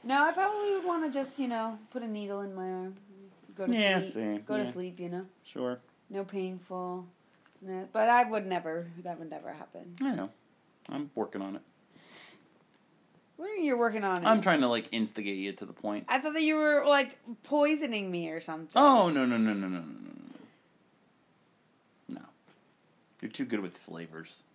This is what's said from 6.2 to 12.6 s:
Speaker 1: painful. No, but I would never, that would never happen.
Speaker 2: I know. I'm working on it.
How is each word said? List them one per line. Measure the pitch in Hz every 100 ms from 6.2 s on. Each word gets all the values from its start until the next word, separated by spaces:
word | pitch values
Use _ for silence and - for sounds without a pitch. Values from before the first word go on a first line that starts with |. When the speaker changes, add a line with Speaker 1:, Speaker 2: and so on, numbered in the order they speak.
Speaker 1:
painful. | 190 196 185 185 180 185 180 180 175 _ _ _ _ _
No, | 190 185 190
but | 220 220
I | 240
would | 233 220 190
never, | 175 170 165 170 170
that | 175 170
would | 160
never | 151 -
happen. | 151 - - 180 175
Speaker 2:
I | 269 226
know. | 95 _ _ _ _ _ -
I'm | 135 147 113
working | 104 98
on | 98 98
it. | - _ _ - - - - - _ _